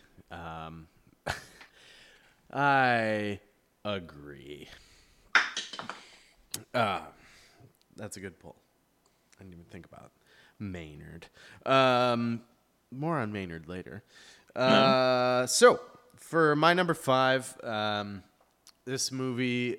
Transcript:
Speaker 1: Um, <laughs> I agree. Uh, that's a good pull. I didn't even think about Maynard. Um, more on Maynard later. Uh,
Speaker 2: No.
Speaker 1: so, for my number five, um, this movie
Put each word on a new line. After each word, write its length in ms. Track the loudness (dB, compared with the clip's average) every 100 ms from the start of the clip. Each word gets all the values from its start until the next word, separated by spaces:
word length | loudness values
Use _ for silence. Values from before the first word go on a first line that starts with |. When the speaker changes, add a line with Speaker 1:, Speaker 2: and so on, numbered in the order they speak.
| _ _ -18
Speaker 1:
Um, 560 | -14 -12 -12 -14 -16 -20 _ _ _
<laughs> 1300 | -12 -12 -14 -20 -20 _ -20 -20 -20 -20 _ _ -10
I 840 | -2 2 4 4 2 0 -2 -4 -6 _ _ _ _
agree. 840 | -6 -6 -8 -18 -18 -18 -16 -18 -18 -20 -20 -20 _ _ _ 0 0 -8 -12 -14 -14 -16 -20 -20 _ _ _ -14 -4
Uh, 280 | 0 0 -2 -8 -20 -20 -20 -20 _ -20 _ _
that's 220 | -16 -14 -12
a 20 |
good 200 | -14 -16
pull. 160 | -20 -20 _ _ _ _ _ _ _ -20
I 40 |
didn't 100 | -20
even 120 | -20
think 200 | -20 -20
about 260 | -20 -20 -20 _ _ _ _ -12
Maynard. 680 | -10 -10 -12 -16 -18 -18 -20 -20 -20 -10
Um, 760 | 0 4 4 4 2 0 -2 -4 -10 _ _ _ -16
more 260 | -8 -4 -4
on 120 | -4
Maynard 360 | -6 -8 -10 -10
later. 360 | -12 -12 -16 -18 -20 -20 -20 _
Uh, 840 | -2 4 6 6 4 4 2 2 2
Speaker 2:
No. 40 | 2
Speaker 1:
so, 320 | 8 8 8 -2 -20 _
for 400 | -20 -2 2 4
my 180 | 6 4
number 200 | 4 2
five, 600 | 0 2 4 4 2 -2 -12
um, 600 | -6 -4 -2 -4 -6 -10 -16 _ _ _ -20 _
this 260 | -8 -6 -6
movie 640 | -4 -4 -2 -2 -2 -2